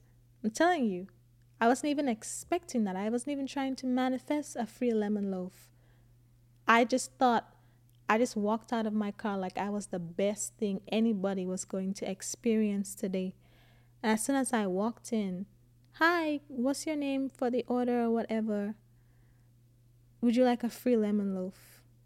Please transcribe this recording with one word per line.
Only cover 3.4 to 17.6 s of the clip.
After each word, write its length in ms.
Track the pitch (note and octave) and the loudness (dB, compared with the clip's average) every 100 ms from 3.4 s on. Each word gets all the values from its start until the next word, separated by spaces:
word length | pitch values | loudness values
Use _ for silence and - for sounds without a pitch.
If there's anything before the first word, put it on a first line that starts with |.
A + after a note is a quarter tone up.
| C4+ | -4
trying 280 | C#4+ C4+ C4 | -4 -4 -2
to 80 | B3+ | 0
manifest 680 | B3+ B3+ B3+ - D4+ C#4+ C#4 | 2 2 0 -2 -2 -2 -6
a 100 | A3 | -6
free 280 | - B3 | -2 0
lemon 380 | A3 G#3 G#3 G3+ | 2 2 0 -2
loaf. 380 | F#3+ F#3 - - _ _ _ _ _ _ _ _ _ - | -4 -6 -12 -20 _ _ _ _ _ _ _ _ _ 4
I 180 | A#3 B3 | 4 6
just 260 | B3+ - - | 2 -2 0
thought, 380 | B3+ A#3 - - _ _ _ _ - | 2 2 -2 -14 _ _ _ _ 2
I 80 | A3 | 2
just 180 | A#3+ A3 | 2 0
walked 380 | G#3 A3 - | -2 -2 -2
out 120 | A#3 A3 | -2 -2
of 80 | |
my 180 | G#3+ G3+ | -2 -4
car 260 | G3 G#3+ G3 | -4 -4 -4
like 200 | F#3 - | -4 -4
I 120 | G3+ | -4
was 180 | G#3 G3 | -4 -6
the 120 | F#3 | -8
best 540 | E3+ E3+ G3 G#3 - - | -6 -2 0 0 -6 -4
thing 240 | G#3 G3 - | -4 -4 -2
anybody 580 | G#3+ A3+ G#3 G3 F#3+ F3+ | 0 2 2 0 -2 -2
was 200 | F#3 - | -4 -4
going 280 | G3 F#3+ G3 | -4 -4 -4
to 140 | - | -6
experience 840 | F#3+ - - A#3+ A3 G#3+ G3+ G3+ - | -6 -8 -4 0 2 2 0 -4 -6
today. 400 | G3 F#3+ F#3 - _ - - - _ _ | -4 -2 -4 -8 _ -20 -20 -20 _ _
And 100 | A3+ | 0
as 120 | A3 - | 0 2
soon 100 | C#4 | 0
as 180 | B3+ | 2
I 120 | A#3 G3+ | 0 0
walked 440 | F3+ G#3+ - - | 0 -2 -4 -4
in, 340 | A3+ G3 F3+ G3+ - _ _ _ | -4 -2 -6 -10 -14 _ _ _
"Hi, 480 | - E4 F4 D#4 D4 - | 2 2 4 0 -2 -4
what's 380 | C4 B3 C#4 D#4+ | -2 0 0 -2
your 100 | D4+ | -2
name 320 | C#4 C4+ C4+ | -2 -2 -4
for 220 | - B3 | -2 -2
the 160 | B3 | 0